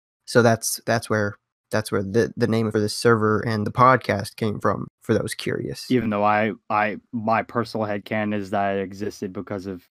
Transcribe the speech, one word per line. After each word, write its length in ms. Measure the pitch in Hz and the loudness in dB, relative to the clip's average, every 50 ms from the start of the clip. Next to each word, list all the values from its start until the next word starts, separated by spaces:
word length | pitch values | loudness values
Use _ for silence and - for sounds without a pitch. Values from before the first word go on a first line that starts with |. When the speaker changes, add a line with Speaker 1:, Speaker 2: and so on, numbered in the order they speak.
| _ _ _ _ _ | _ _ _ _ _
Speaker 1:
So 180 | - - 123 | 2 4 6
that's, 380 | 117 117 113 110 - - - - - | 6 6 4 2 0 -4 -6 -4 -2
that's 240 | - 113 117 - - | -2 -2 -2 0 0
where, 260 | 110 107 104 104 104 - _ _ _ _ _ _ | 0 0 0 -2 -4 -8 _ _ _ _ _ _
that's 220 | - 110 107 - | -4 -4 -2 -2
where 100 | 107 101 | -2 -2
the, 300 | 98 98 98 117 107 - - | -2 0 2 2 2 2 0
the 100 | - 120 107 | 0 0 2
name 220 | 110 113 113 107 | 2 0 0 0
for 80 | 107 110 | 0 0
this 160 | 104 101 - | 0 0 -2
server 440 | - - 120 117 107 107 107 107 101 107 | 0 4 4 4 4 4 2 0 0 0
and 200 | 117 110 107 104 | -2 -2 -2 -2
the 40 | 104 | -2
podcast 640 | - - 123 127 131 123 - - 104 101 - - - | 2 6 6 6 6 6 2 0 -2 -2 -4 -6 -6
came 220 | - 113 107 104 - | -4 -4 -4 -2 -2
from, 280 | - 107 98 - - - - _ | 0 0 0 -2 -4 -10 -14 _
for 100 | - - | -2 0
those 220 | 113 101 - 117 - | 0 0 0 -2 -6
curious. 560 | - - - - - - - - - - - | -6 -6 -4 -4 -4 -4 -6 -8 -10 -2 0
Speaker 2:
Even 180 | 127 123 110 110 | 0 0 2 0
though 140 | 104 101 104 | 0 2 2
I, 280 | 104 107 107 110 107 92 - _ - | 4 4 4 2 0 -2 -6 _ -2
I, 260 | 110 107 107 107 92 82 - _ | 0 0 0 0 -2 -8 -10 _
my 300 | - 117 107 110 113 107 | -8 -4 -2 0 0 0
personal 440 | 98 - - 120 113 113 - 110 107 | 0 -2 -4 -4 -4 -2 -4 -4 -2
headcanon 480 | 104 104 104 98 - 113 107 107 104 107 | -2 -4 -6 -6 -4 -4 -2 -2 -2 -2
is 160 | 104 98 92 | -4 -4 -2
that 260 | 107 101 101 98 98 | -2 0 0 0 0
it 60 | 98 | -2
existed 500 | 98 92 98 98 104 - - - 107 98 | -4 -6 -8 -8 -8 -8 -8 -8 -10 -8
because 340 | 92 101 92 - 104 98 90 | -8 -10 -8 -8 -8 -8 -6
of, 180 | 98 95 90 - _ | -8 -10 -10 -14 _